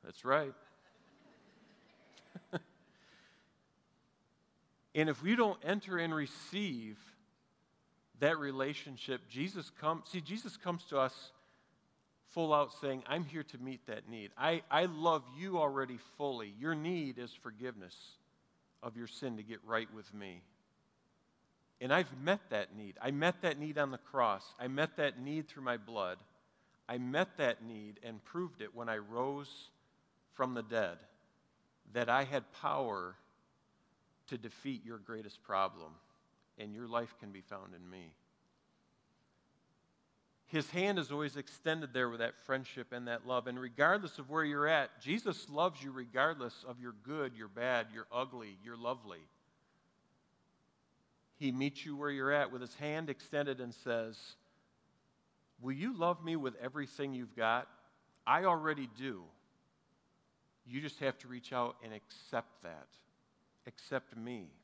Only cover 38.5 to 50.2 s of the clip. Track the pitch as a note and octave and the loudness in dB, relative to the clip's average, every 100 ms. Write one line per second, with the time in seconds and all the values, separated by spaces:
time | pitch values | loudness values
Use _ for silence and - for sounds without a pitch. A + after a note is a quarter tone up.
38.5 | _ _ _ _ _ _ _ _ _ _ | _ _ _ _ _ _ _ _ _ _
39.5 | _ _ _ _ _ _ _ _ _ _ | _ _ _ _ _ _ _ _ _ _
40.5 | D#3+ - F3 G3 F#3+ C3+ D3 D3 C#3+ C3+ | -2 0 2 2 2 0 -2 -2 -4 -10
41.5 | - D#3+ D#3+ C#3+ B2+ B2 A#2 A#2 - - | -4 -2 0 0 0 0 2 -2 -2 -2
42.5 | C3 B2+ C3 A#2+ B2 A#2+ A#2 B2+ B2+ A#2+ | -2 -2 -10 -8 -6 -4 -4 0 0 0
43.5 | B2 B2 A#2+ D3+ G#3 F3+ - C3 D#3 D#3 | -6 -6 6 6 6 0 -8 -2 2 2
44.5 | D3 D3 D#3+ C3+ - C3+ G#3 A3 E3 - | 4 6 6 4 -4 -2 0 0 -2 -4
45.5 | D3 F3+ C#3+ C#3 C3 A#2+ B2 D3+ D#3 A#2+ | 2 2 2 -8 -8 -2 4 4 4 -6
46.5 | - B2+ B2 B2 G#2+ A2+ D3+ C3 A2+ G#2+ | -6 -12 -8 -10 -10 -6 -2 -2 -4 -10
47.5 | G2+ B2 B2 A2 A2 G#2+ A#2+ C3 B2 G#2+ | 0 4 4 2 -8 -4 -2 -2 -6 -10
48.5 | F#2+ A2 A#2 A#2+ B2+ G#2+ F2 D#2 _ _ | -12 -14 -6 -4 -4 -8 -14 -16 _ _
49.5 | _ _ _ _ _ _ _ | _ _ _ _ _ _ _